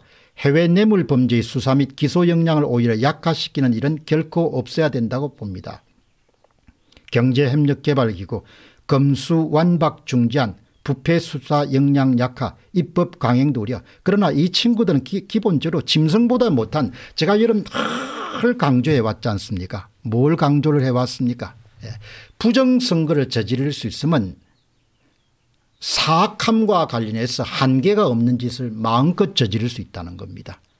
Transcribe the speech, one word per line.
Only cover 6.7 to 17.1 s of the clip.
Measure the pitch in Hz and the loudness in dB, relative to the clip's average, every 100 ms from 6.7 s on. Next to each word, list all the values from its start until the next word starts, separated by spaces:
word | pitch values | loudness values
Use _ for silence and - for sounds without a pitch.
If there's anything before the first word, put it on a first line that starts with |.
| _ _ - - | _ _ -20 -4
경제협력개발기구, | 120 127 127 139 147 143 135 - 135 113 92 95 110 - - - _ - | 0 2 2 2 2 2 0 0 0 0 -4 -8 -10 -10 -20 -20 _ 0
검수완박 | 139 139 131 - 165 156 151 175 170 156 - - | 2 4 2 0 0 2 2 2 2 0 -2 -2
중재안, | 127 117 139 113 - _ _ | 0 2 0 -2 -6 _ _
부패 | - 135 - 170 | -6 -4 0 0
수사 | 170 143 - 147 139 | -2 -8 -2 -2 2
역량 | 131 139 139 131 120 | 2 4 4 2 2
약화, | 123 - 120 - _ | 0 -4 -8 -8 _
입법 | 180 - 175 175 - | -4 -2 -2 -2 -2
강행도 | - 123 143 127 | 0 2 2 0
우려. | 104 113 - - | -4 -8 -12 -6
그러나 | - 202 180 | 0 2 2
이 | 139 180 | 2 0
친구들은 | - 240 220 196 143 | 0 2 2 2 0
기-, | - 190 - | 0 -6 -4
기본적으로 | 214 214 143 165 151 | -2 0 0 0 -4
짐승보다 | - 156 156 214 240 247 233 | 0 0 2 4 2 2 2
못한, | 131 110 156 113 - - | 0 0 -2 -4 -6 -14